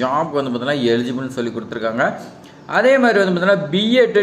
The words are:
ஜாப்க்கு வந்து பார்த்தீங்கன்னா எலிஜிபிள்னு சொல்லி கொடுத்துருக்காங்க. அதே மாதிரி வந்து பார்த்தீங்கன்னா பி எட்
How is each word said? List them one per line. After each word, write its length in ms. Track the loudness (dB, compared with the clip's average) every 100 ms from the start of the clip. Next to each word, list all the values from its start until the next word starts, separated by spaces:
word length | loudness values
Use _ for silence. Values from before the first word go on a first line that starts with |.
ஜாப்க்கு 380 | -2 -2 -2 -2
வந்து 120 | -2
பார்த்தீங்கன்னா 320 | -4 -2 0 2
எலிஜிபிள்னு 460 | 0 0 -4 -6 -6
சொல்லி 160 | -6 -6
கொடுத்துருக்காங்க. 480 | -8 -6 -4 0 -2 -4 -12 -20 -20 -20 -6 0
அதே 120 | 4 4
மாதிரி 160 | 4 2
வந்து 120 | 2
பார்த்தீங்கன்னா 380 | 0 2 0 0
பி 100 | -2 2 2
எட் 180 | 4 2